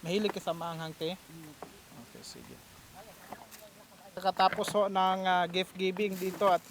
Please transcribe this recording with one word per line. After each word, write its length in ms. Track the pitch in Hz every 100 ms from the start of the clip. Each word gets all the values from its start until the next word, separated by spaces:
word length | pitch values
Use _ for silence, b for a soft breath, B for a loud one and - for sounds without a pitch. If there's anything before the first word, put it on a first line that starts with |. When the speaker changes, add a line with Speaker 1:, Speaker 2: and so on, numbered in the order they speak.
Speaker 1:
Mahilig 320 | 165 196 208
ka 80 | 196
sa 100 | 175
maanghang, 400 | 170 170 165 160
te? 200 | 160 160
Speaker 2:
Mm. 380 | 185 - 160 156 147 139 131 - 120 117
Speaker 1:
Okay, 180 | 117 -
sige. 300 | - - - - - - 185 220 185 - - - - 208 - - - -
Pagkatapos 560 | - 185 185 190 - 196
ho 120 | 208 202
ng, 300 | 190 185 190
ah, 220 | 185 180 175
gift 240 | 180 180
giving 380 | 185 190 180 208
dito 300 | 185 190 170 202
at 140 | 175 -